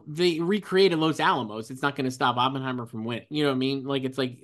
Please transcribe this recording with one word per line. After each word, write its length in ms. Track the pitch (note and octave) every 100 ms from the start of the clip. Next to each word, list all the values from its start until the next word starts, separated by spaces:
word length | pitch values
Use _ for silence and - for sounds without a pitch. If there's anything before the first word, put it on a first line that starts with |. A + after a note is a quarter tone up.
| D3+
they 320 | D3+ F3+ D#3+
recreated 580 | E3+ G#3 - F#3+ G3 E3
Los 200 | D#3+ D3
Alamos. 520 | D#3+ D#3+ A2 G#2+ A2+
It's 100 | C3
not 140 | C#3+ C#3
gonna 120 | C3
stop 260 | B2+ C3 B2
Oppenheimer 480 | C3 C3+ C3 B2+ A#2
from 180 | A2+
winning. 240 | A2+ A2+ -
You 140 | D3+
know 60 | C#3+
what 60 | B2+
I 20 |
mean? 260 | C3 C#3
Like, 200 | C3+ C#3
it's 140 | C3 C3+
like 220 | B2+ B2